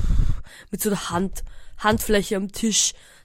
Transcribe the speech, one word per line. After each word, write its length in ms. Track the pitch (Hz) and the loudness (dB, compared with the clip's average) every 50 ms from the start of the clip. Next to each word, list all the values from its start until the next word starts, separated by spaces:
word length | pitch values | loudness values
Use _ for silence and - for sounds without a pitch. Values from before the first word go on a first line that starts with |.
| - - - - - - - - - - - - - - | 4 4 4 4 6 4 4 2 -2 -10 -16 -20 -12 -10
mit 100 | - 190 | -8 -4
so 80 | - 214 | -2 -2
der 200 | 202 - - - | -2 -2 -4 -4
Hand, 340 | 170 175 196 190 - - - - - - - - - | -2 -2 -2 -2 -4 -6 -8 -10 -12 -14 -14 -14 -12
Handfläche 580 | - - 208 220 220 - - 214 202 190 - 214 | -2 2 2 2 2 2 2 2 2 2 0 -4
am 160 | 190 196 190 | -4 -4 -6
Tisch, 420 | - - - 226 196 - - - - - - - - - | -6 -2 -2 0 2 2 0 0 -2 -6 -18 -20 -20 -20